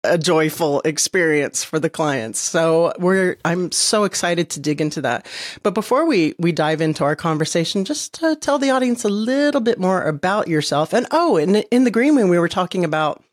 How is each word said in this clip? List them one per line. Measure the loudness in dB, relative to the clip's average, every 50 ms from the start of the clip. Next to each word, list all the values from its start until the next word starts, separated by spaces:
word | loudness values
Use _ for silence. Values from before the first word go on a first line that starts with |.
a | 0 0 0
joyful | 0 2 2 2 2 2 0 0 -2 0 0 0 0 0
experience | -2 -2 -2 -4 -2 0 2 2 2 2 2 0 -2 -4 -8
for | -8 -4 -4 -2
the | -2 -2
clients. | -2 -2 -2 0 0 -2 -4 -6 -6 -6
So | -6 -2 0 0 2 4 4 2 2 2 0 0
we're, | 0 2 2 2 2 0 -2 _ _
I'm | -2 -2 -2 -2 -4
so | -2 -2 0 0 2 2 0
excited | 0 -2 -2 -2 0 0 0 -2 -4
to | -6 -6
dig | -4 -4 -2 0
into | -2 -4 -4 -4
that. | -2 -2 -2 -2 -6 -10 -14 -12 -12 -14 -14 -4
But | -4 -2 -2
before | -2 -2 0 0 2 2
we, | 2 2 2 2 0 0 0
we | -2 0
dive | 0 0 0 0 0 0
into | 0 -2 0 0 0
our | 0 0
conversation, | 0 -2 -2 0 0 -2 0 0 -2 -2 0 -2 -4 -2
just | -2 -4 -6 -6 -10 -8
to | -2 -2 -2 -2
tell | 0 0 -2 0 2
the | 2 2
audience | 2 2 2 0 -2 -2 -2
a | -2
little | -2 -2 -2 -2 0 0 0 2 0 0
bit | 0 0 0 0
more | 0 0 0 0
about | 0 -2 -4 -2 -2 -2 0 0 -2 0
yourself. | 0 0 0 0 0 0 0 0 0
And, | -2 -2 0
oh, | 0 2 2 4 2
in, | 2 2 2 2
in | 2 2 2 2 4 4
the | 4
green | 2 2 4 4 4
room, | 4 4 4
we | 4 2
were | 2 0
talking | 0 -2 -2 -2 -2 -2
about | -2 0 0 0 0 -2 -2 -6 _ _